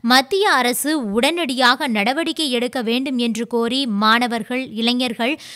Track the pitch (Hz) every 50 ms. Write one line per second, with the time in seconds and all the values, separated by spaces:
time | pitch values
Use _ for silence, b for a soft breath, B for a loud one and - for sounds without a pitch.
0 | B 233 247 262 269 262 403 381 415 403 320 262 247 247 254 - - 285 311 302
1 | 240 202 196 233 233 190 339 349 339 262 262 247 254 247 262 269 311 269 220 208
2 | 202 233 269 311 330 320 320 - 311 277 247 233 240 247 - 269 226 220 233 254
3 | 269 302 262 240 240 233 220 220 233 226 240 233 233 233 254 269 277 240 208 202
4 | 214 214 226 240 247 240 240 226 214 - 247 254 262 - 214 214 233 233 247 247
5 | 254 247 226 - 233 247 311 B B B B